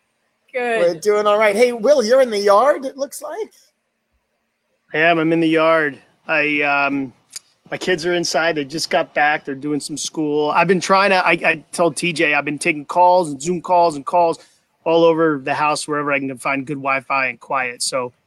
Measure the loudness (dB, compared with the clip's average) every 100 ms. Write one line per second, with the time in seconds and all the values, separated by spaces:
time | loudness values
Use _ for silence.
0 | _ _ _ _ _ -6 -4 0 0 0
1 | 0 2 2 2 2 4 2 2 2 2
2 | 4 4 4 2 4 4 4 2 -4 -8
3 | -10 -10 -12 -10 -10 _ _ _ _ _
4 | _ _ _ _ _ _ _ _ _ 2
5 | 4 4 2 2 2 2 4 2 0 -4
6 | _ _ -4 -2 0 0 0 0 0 -2
7 | -6 -12 _ -20 _ _ -12 -8 -4 -2
8 | -2 -2 -2 -2 0 -2 -4 -8 -2 -2
9 | -2 -2 0 -2 -6 -8 -6 -6 -6 -10
10 | -8 -6 -2 0 0 0 2 0 2 2
11 | 2 2 2 0 0 -4 -6 -2 -2 -2
12 | -4 -2 0 0 -2 -4 -4 -4 -2 2
13 | 4 4 0 -6 -6 -4 0 2 2 0
14 | -2 0 0 -2 -10 _ _ _ 0 4
15 | 4 4 0 0 -4 -2 -2 -2 -4 -4
16 | -2 -2 -4 -6 -4 -4 -6 -6 -4 -4
17 | -4 -4 -4 -6 -6 -4 -4 -6 -6 -4
18 | -6 _